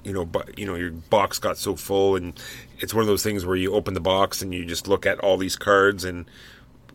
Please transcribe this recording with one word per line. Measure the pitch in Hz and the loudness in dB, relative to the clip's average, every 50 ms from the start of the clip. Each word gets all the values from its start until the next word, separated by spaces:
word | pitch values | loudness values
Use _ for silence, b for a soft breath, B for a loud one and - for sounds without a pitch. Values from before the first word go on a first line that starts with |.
| - | -10
you | 101 95 | -8 -6
know, | 95 85 | -4 -4
but, | 82 87 98 - - - - | -4 -4 -4 -6 -6 -10 -10
you | 104 | -8
know, | 98 90 | -6 -6
your | 85 90 87 | -6 -6 -6
box | 82 82 82 - - 104 98 92 - - | -8 -10 -4 0 2 2 2 2 -2 -4
got | - 98 90 - | -4 -4 -4 -4
so | - 104 92 | -4 -6 -6
full, | 78 - - 98 98 98 98 98 | -6 -4 -2 0 2 4 4 2
and | 92 87 87 82 B B B B B B B B - | 2 0 -4 -10 B B B B B B B B -10
it's | - 92 104 | -8 -2 0
one | 110 | 0
of | 110 107 | 2 2
those | 101 95 | 2 2
things | - 107 104 101 87 | 0 -2 -2 -2 -2
where | 90 92 92 | -2 0 0
you | 92 95 95 | 0 0 0
open | 107 - 107 95 | 0 0 0 -2
the | 92 | -2
box | 80 92 92 98 98 95 - - | 0 2 4 4 2 2 0 -4
and | 101 95 90 | -8 -6 -6
you | 90 87 | -6 -6
just | 85 85 - - 95 | -6 -8 -6 0 0
look | 98 95 - | 0 2 2
at | 98 90 - | 0 0 2
all | - 98 95 90 | 4 4 4 4
these | 95 90 - | 2 -2 -4
cards | - - 104 101 98 95 101 101 92 90 | -2 2 4 6 6 6 6 4 2 -4
and | 92 87 87 85 B B B B B B B B B - - - - - | -8 -8 -8 -10 B B B B B B B B B -20 -20 -20 -20 -20